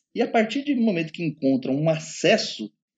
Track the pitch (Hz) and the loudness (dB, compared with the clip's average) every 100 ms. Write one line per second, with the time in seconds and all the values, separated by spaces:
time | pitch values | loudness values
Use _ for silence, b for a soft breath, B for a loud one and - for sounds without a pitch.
0 | _ - 175 233 214 285 285 254 226 170 | _ -4 0 2 2 -2 -2 2 2 0
1 | 160 - 160 151 135 131 - 139 156 156 | -4 -4 -6 0 0 0 0 0 0 0
2 | - - 165 214 - - 107 _ _ | -4 -2 2 2 0 -8 -12 _ _